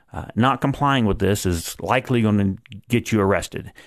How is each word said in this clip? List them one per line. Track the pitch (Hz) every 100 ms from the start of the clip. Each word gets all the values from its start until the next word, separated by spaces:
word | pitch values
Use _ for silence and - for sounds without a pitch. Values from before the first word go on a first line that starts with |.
| _
Uh, | 85 - -
not | 123 123
complying | 143 131 139 135 110
with | 98
this | 95 104 95
is | 85 - -
likely | 87 123 - 117
gonna | 107 104 98 95 - 101 -
get | 117 -
you | 110
arrested. | 98 92 - - - -